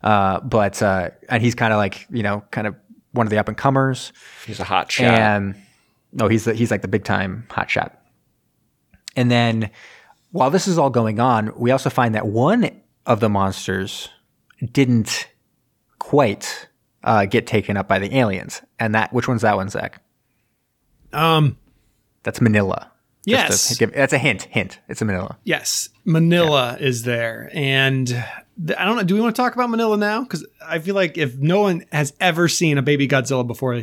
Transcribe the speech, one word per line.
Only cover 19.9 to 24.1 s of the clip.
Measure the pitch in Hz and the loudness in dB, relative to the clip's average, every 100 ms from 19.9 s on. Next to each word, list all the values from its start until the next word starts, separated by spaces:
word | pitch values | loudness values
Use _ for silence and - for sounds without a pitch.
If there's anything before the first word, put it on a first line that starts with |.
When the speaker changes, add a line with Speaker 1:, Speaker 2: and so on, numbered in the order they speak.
| - _ _ _ _ _ _ _ _ _ _ _ | -14 _ _ _ _ _ _ _ _ _ _ _
Speaker 3:
Um, | 135 165 160 147 - _ _ _ _ _ _ | 0 2 4 2 0 _ _ _ _ _ _
Speaker 1:
That's | - - | -8 0
Manila. | 117 104 98 - - _ _ _ 196 | 2 4 0 -4 -8 _ _ _ 0
Just | 247 160 | 0 2
Speaker 3:
Yes. | - - | 0 0
Speaker 1:
to | 117 | 0
give, | 110 | 0
that's | - 135 | 0 0